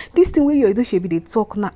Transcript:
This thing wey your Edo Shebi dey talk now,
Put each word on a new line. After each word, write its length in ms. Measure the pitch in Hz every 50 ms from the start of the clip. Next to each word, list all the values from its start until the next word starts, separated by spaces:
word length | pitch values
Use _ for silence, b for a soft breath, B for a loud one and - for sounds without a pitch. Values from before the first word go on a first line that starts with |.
| B B -
This 160 | 339 370 -
thing 160 | - 320 285
wey 100 | 285 302
your 140 | 285 262 196
Edo 100 | 196 220
Shebi 300 | 247 - - 185 180 185
dey 100 | 170 165
talk 380 | 170 - - 226 208 208 - 208
now, 140 | 202 185 -